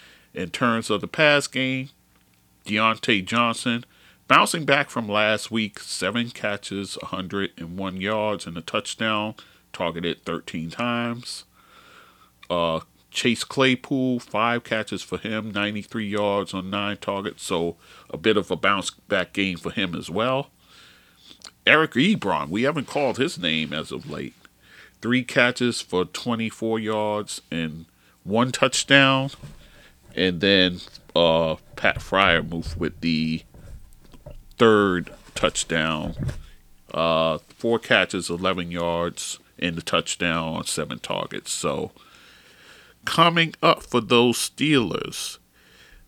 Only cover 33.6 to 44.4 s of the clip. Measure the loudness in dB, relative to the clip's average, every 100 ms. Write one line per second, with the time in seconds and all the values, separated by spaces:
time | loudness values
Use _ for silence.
33.6 | -18 -18 -18 -20 -20 -20 -18 -18 -6 4
34.6 | 6 8 4 2 -4 -14 -14 -2 -2 0
35.6 | -2 -2 0 -2 -6 -6 -6 -6 -12 -20
36.6 | -20 -20 -8 -2 2 2 2 -2 -8 -6
37.6 | -2 0 4 4 2 -2 -4 -2 0 0
38.6 | -4 -4 -2 -2 -2 -6 -10 -12 _ -6
39.6 | -6 -6 -2 0 0 -2 -2 0 -2 -4
40.6 | -4 -4 -6 -8 -6 -6 -6 -8 -8 -4
41.6 | -2 -2 -6 -10 -20 -20 -20 -20 -20 -20
42.6 | -20 -20 -20 _ -2 4 4 4 0 2
43.6 | 2 2 0 0 4 6 6 2